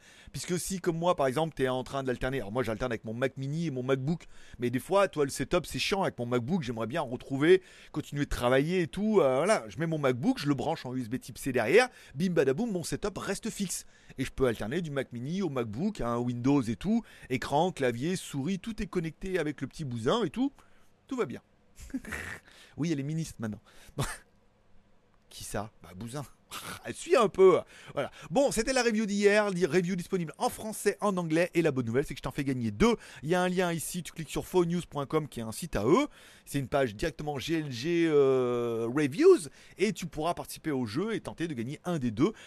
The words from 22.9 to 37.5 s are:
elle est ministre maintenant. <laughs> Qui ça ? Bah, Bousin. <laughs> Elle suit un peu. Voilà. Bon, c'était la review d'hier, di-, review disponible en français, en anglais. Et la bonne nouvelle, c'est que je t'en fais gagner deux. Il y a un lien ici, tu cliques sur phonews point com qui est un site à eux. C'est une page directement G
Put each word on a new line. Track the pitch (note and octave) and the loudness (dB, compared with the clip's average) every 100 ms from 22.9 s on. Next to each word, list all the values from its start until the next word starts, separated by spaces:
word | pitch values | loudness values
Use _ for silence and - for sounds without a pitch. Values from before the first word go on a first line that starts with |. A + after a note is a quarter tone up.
elle | D3+ | -2
est | |
ministre | C3+ D#3+ D#3+ - | -4 -6 -6 -8
maintenant. | A#2 G#2+ - - - - | -8 -8 -14 -20 -16 -6
<laughs> | C3+ - - _ _ _ _ - _ _ _ _ _ | -6 -6 -16 _ _ _ _ -20 _ _ _ _ _
Qui | - | -16
ça ? | - A2+ G#2+ - | -8 -8 -8 -12
Bah, | - F#2 | -20 -14
Bousin. | A2+ C3 B2+ - _ | -10 -10 -12 -16 _
<laughs> | - - - - | -14 -12 -12 -10
Elle | |
suit | - - D#4+ | -10 4 6
un | G#3 | 6
peu. | F#3 F#3+ D3 - - - | 8 8 8 2 -14 -10
Voilà. | - B2+ - - | -6 -6 -8 -2
Bon, | F#3 C#4 | 2 4
c'était | G#3 A3 | 2 0
la | C4 | 2
review | A#3+ G#3+ A3 | 2 2 0
d'hier, | G3+ G3+ G#3 G#3 | 4 6 6 4
di-, | F3+ F3 | 0 2
review | E3 F3 F#3+ | 2 0 -4
disponible | E3+ F#3+ E3 - | -4 -4 -4 -2
en | A#3 | -2
français, | - G#3+ G#3 G#3 F#3+ | -2 -10 -2 -2 0
en | G#3 F#3 | -2 -2
anglais. | E3+ D#3 F3+ E3+ | 0 2 2 2
Et | |
la | E3 | 2
bonne | C3 A#2 | 0 0
nouvelle, | A#2 D3 | 0 -2
c'est | |
que | C#3+ | -6
je | |
t'en | C#3+ | -8
fais | - | -4
gagner | C#3 B2+ A2+ | -2 -2 -2
deux. | G#2 A3+ A3+ - - | 4 4 4 -4 -12
Il | C#3+ | -2
y | F3+ | 0
a | |
un | F3+ | 2
lien | F3+ F3+ | 0 0
ici, | E3+ - F3+ | -2 -6 -8
tu | - | -10
cliques | - D#3 | -12 -8
sur | - - | -6 0
phonews | F#3 E3+ F3 D#3 | 2 2 0 -4
point | C#3+ C#3 | -8 -2
com | D#3 D3 | -2 -2
qui | - | -8
est | |
un | A2+ | -10
site | G#2 E3+ - | -8 -6 0
à | G#2 | 4
eux. | G3 D4 - - - - | 4 4 -4 -20 -20 -6
C'est | D3+ | -6
une | C3+ | 0
page | C#3+ C3+ G#2 | 2 0 0
directement | E3+ - D3 C#3+ | -6 -4 -8 -6
G | - | -2